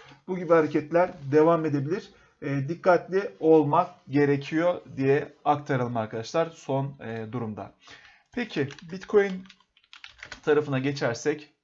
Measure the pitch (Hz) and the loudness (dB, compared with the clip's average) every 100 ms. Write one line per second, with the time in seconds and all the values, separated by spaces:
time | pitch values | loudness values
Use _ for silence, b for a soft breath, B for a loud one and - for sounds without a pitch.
0 | B B - 180 170 165 151 151 147 170 | B B -10 -8 2 2 4 -2 0 0
1 | 180 165 139 151 160 170 156 143 135 202 | 0 -2 0 4 4 4 0 -2 -2 -6
2 | - b b b 143 139 135 170 190 170 | -8 b b b -6 -4 -4 -2 2 2
3 | - 185 202 - 160 160 143 160 180 - | 2 -2 -4 0 6 6 6 2 0 -6
4 | - 135 143 143 139 156 175 180 - 120 | -4 2 2 2 -2 -2 0 -2 -6 -2
5 | 135 143 - - 151 143 143 131 123 120 | 2 2 0 -4 -2 -2 -2 -2 -2 -4
6 | 110 113 113 165 165 - - 135 135 - | -6 -6 -4 -2 -2 -6 -4 -4 -4 -8
7 | 113 113 110 120 113 104 101 - B B | -10 -10 -8 -8 -8 -8 -12 -18 B B
8 | B B _ - 233 - 139 - 165 185 | B B _ -8 -6 -6 -6 -8 -16 -14
9 | - 208 196 185 185 _ _ _ _ - | 0 2 2 -2 -12 _ _ _ _ -20
10 | - - - - - 147 143 131 135 139 | -20 -20 -20 -8 0 2 2 -2 -2 -2
11 | 143 117 147 151 - _ | -2 -2 -2 -4 -8 _